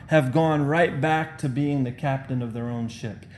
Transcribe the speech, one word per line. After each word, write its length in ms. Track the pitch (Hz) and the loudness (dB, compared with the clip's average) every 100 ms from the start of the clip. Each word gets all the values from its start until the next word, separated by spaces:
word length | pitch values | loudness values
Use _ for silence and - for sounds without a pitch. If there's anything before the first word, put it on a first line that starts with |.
| - | 2
have 240 | 160 131 | 4 4
gone 340 | 156 160 151 143 | 4 4 2 2
right 360 | 160 175 147 | 4 2 2
back 360 | 156 156 156 - | 0 0 -2 -4
to 100 | 147 | -4
being 340 | 127 143 143 | 0 0 0
the 80 | 123 | -2
captain 500 | 123 147 135 135 127 | -2 -2 -2 -2 -4
of 120 | 120 | -4
their 160 | 117 120 | -6 -6
own 180 | 120 113 | -4 -6
ship. 380 | - 113 98 - | -6 -10 -10 -16